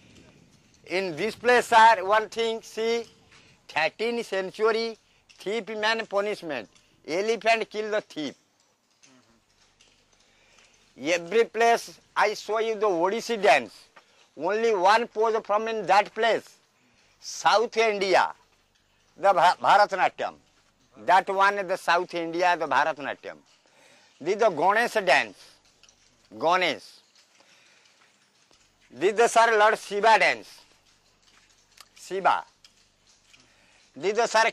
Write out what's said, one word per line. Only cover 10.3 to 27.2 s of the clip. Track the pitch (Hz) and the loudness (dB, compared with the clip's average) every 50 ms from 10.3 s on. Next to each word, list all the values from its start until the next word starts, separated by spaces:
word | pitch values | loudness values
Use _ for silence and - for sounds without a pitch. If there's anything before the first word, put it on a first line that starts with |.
| _ _ _ _ _ _ _ _ _ _ _ _ _ - | _ _ _ _ _ _ _ _ _ _ _ _ _ -10
Every | - 156 175 170 170 170 196 233 226 | -4 -2 -2 -2 -2 0 0 0 0
place | - - 220 233 233 233 196 - - 170 - _ _ _ | 2 0 2 2 4 2 2 -2 -8 -20 -20 _ _ _
I | - 196 208 208 | 0 0 0 -2
show | - - - 208 226 | -4 -6 -6 -4 -4
you | 220 226 220 | -2 -4 -4
the | 202 214 | -2 -2
Odissi | 214 180 165 170 190 214 233 - - 233 202 | -2 0 0 0 -2 -2 -4 -6 -6 -4 0
dance. | 190 196 160 139 117 95 - - - _ _ - _ _ _ _ _ _ _ | 2 4 4 4 2 -4 -12 -20 -20 _ _ -20 _ _ _ _ _ _ _
Only | 131 147 180 208 220 233 233 214 | -8 -6 -4 -2 -2 0 0 0
one | 185 175 196 214 226 233 | 2 4 4 4 2 0
pose | - - 214 220 226 220 220 - | -4 -4 -2 0 0 0 -2 -2
from | - 202 214 220 226 | -2 -2 -2 -2 -4
in | 226 220 190 | -6 -6 -2
that | 151 185 208 202 - - | 2 2 2 2 0 -2
place. | 220 226 226 196 135 - - - _ _ _ _ _ _ _ _ _ _ _ _ _ | -2 -2 0 0 -2 -4 -10 -20 _ _ _ _ _ _ _ _ _ _ _ _ _
South | - - - - - 160 185 214 226 226 - | -20 -18 -12 -4 0 2 2 2 0 0 0
India, | 220 226 220 208 202 196 190 170 139 101 78 - _ _ _ _ _ _ _ _ _ _ _ _ _ _ _ _ | 0 0 0 0 -2 0 2 2 2 2 0 -4 _ _ _ _ _ _ _ _ _ _ _ _ _ _ _ _
the | - 165 196 | 0 2 2
Bha-, | 190 170 160 180 156 - | 4 4 4 2 2 2
Bharatanatyam. | 123 135 175 202 208 - 196 185 170 139 - - 117 95 78 71 _ _ _ _ _ _ _ _ _ _ _ - 107 | 2 4 4 4 4 2 0 0 -2 -2 -2 -4 -8 -8 -8 -12 _ _ _ _ _ _ _ _ _ _ _ -6 0
That | 139 175 190 185 - | 2 2 2 2 0
one | 190 190 196 196 202 202 | 0 0 0 2 0 -2
is | 190 | -4
the | 170 190 | -6 -8
South | - - 185 170 175 185 - - | -6 -2 -2 -2 -2 -2 -4 -6
India, | 170 165 165 160 170 180 180 175 | -8 -8 -6 -4 -2 0 0 0
the | 160 160 | -2 -2
Bharatanatyam. | 147 131 131 151 160 143 143 139 123 101 - - 90 80 76 _ _ _ _ _ _ _ _ _ _ _ _ _ _ _ - | -2 0 0 0 0 -4 -6 -8 -10 -10 -10 -12 -16 -16 -18 _ _ _ _ _ _ _ _ _ _ _ _ _ _ _ -10
This | - 170 214 | -6 -6 -2
is | 202 | 0
the | 233 214 | 0 0
Ganesh | 170 139 160 190 208 226 240 220 - | 0 0 0 0 2 0 0 -2 -2
dance. | 220 190 175 160 139 117 104 90 - - - _ _ _ _ _ _ _ _ _ _ _ _ _ _ _ _ - - | -2 0 2 2 2 0 -2 -8 -18 -20 -20 _ _ _ _ _ _ _ _ _ _ _ _ _ _ _ _ -10 -4
Ganesh. | 147 160 180 185 180 160 123 92 - - - - _ _ _ _ | -2 0 0 0 0 -2 -4 -6 -10 -18 -20 -20 _ _ _ _